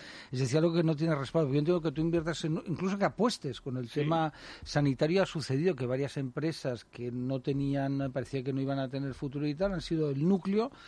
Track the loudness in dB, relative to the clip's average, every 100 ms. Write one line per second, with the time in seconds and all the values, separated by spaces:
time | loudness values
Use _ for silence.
0 | -18 -16 -8 -2 0 4 4 4 2 2
1 | 2 0 2 2 2 4 4 2 0 0
2 | 2 2 0 -2 -2 -2 -2 -2 -2 2
3 | 0 2 0 0 -6 -6 -6 -6 -4 -2
4 | 0 2 0 -4 -14 -16 -4 2 2 2
5 | 2 4 2 -2 -2 0 2 0 0 -2
6 | -2 -4 -6 -2 -4 -2 -4 -6 -8 -8
7 | -6 -4 -2 -2 -2 0 0 0 0 0
8 | -2 -4 -4 -4 -2 -2 0 0 -2 -4
9 | -4 -4 -6 -2 -2 0 0 -2 -2 0
10 | 0 2 4 4 2 0 0 -4